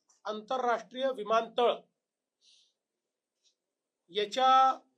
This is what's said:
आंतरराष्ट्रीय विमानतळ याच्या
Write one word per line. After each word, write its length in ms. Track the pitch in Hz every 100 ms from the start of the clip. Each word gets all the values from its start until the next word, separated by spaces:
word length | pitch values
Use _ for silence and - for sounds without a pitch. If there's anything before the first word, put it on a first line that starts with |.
| _ _ -
आंतरराष्ट्रीय 840 | 214 214 262 240 226 - 247 262 254
विमानतळ 600 | 208 226 226 - 240 - _ _ _ _ _ _ _ _ _ _ _ _ _ _ _ _ _ _ _ _ _ _ _
याच्या 720 | 190 202 240 262 262 262 262 _